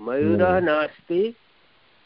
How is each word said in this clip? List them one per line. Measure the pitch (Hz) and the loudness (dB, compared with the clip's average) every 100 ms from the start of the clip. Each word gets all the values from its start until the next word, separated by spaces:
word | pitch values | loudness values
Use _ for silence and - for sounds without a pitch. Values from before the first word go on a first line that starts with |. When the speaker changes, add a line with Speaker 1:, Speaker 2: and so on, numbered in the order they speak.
Speaker 1:
मयूरः | 110 131 156 - 180 185 | -6 -2 0 2 2 2
Speaker 2:
हम्म। | 170 | 2
Speaker 1:
नास्ति। | 151 151 - _ 170 220 233 _ _ _ _ _ _ | 0 -2 -8 _ -2 -2 -6 _ _ _ _ _ _